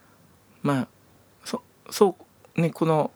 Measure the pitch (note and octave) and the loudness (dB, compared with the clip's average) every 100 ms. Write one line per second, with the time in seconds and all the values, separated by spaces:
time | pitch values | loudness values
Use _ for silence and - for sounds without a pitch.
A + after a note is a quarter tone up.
0 | _ _ _ _ _ _ C#3+ C#3 - _ | _ _ _ _ _ _ -2 -2 -4 _
1 | _ _ _ _ - - - _ - - | _ _ _ _ -12 -12 -12 _ -6 2
2 | G3+ - - _ - - E3 - D#3+ D#3 | 2 0 -16 _ -10 -2 -2 0 0 0
3 | - | 0